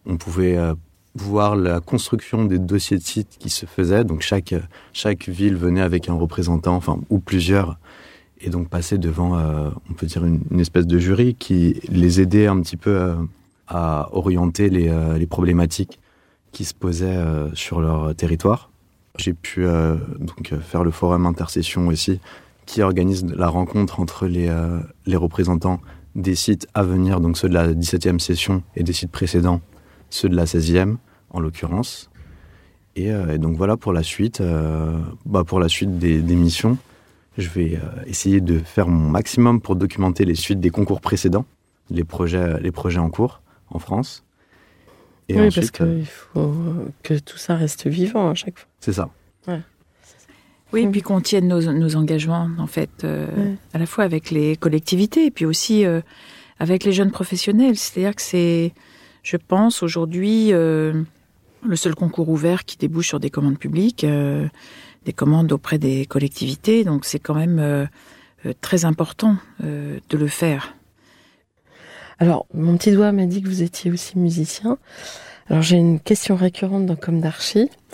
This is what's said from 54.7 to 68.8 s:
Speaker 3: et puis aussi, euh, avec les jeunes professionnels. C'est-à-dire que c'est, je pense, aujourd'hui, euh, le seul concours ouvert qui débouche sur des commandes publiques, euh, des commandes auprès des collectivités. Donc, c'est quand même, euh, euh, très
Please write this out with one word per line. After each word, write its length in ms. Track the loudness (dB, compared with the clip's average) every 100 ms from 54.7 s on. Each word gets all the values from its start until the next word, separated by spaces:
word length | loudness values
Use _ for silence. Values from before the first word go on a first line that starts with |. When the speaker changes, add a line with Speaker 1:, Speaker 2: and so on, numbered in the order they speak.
| 0 0 0 2 2 2
Speaker 3:
et 60 |
puis 140 | 0 -2
aussi, 400 | -2 0 2 4
euh, 160 | 0 -4 -16 -20 -20 -18 -6
avec 260 | 0 2 2
les 80 |
jeunes 180 | 2 2
professionnels. 640 | 0 -6 -4 2 4 4 2
C'est-à-dire 380 | -2 -2 -4 -4
que 60 |
c'est, 520 | -2 0 2 2 0 -4 _ -20 -20 _
je 160 | -6 -6
pense, 460 | 0 2 4 2
aujourd'hui, 720 | -2 -2 -4 -2 0 2 4
euh, 500 | 4 4 2 0 -2 -4 _ _ _ _ _ -4
le 100 | -2
seul 180 | -2
concours 360 | 0 -2 0 0
ouvert 360 | 0 0 -2 -4
qui 120 | -6
débouche 300 | -4 -2 -2
sur 100 | -4
des 100 | -4
commandes 300 | -2 -2 -2
publiques, 460 | -4 0 0 0 -2
euh, 420 | 0 -2 -2 -4 -8 -20 -20 -20 -14 -10
des 80 |
commandes 380 | -2 2 4 4
auprès 260 | 0 -2 -2
des 280 | 0 -2 -2
collectivités. 800 | -2 -2 -4 -6 -4 0 2 2
Donc, 180 | -2 -4
c'est 140 | -8
quand 160 | -4 -2
même, 240 | 0 0
euh, 260 | 0 0 -4 -8 -20 -20 _ _ -10
euh, 80 | -8
très 240 | -2 0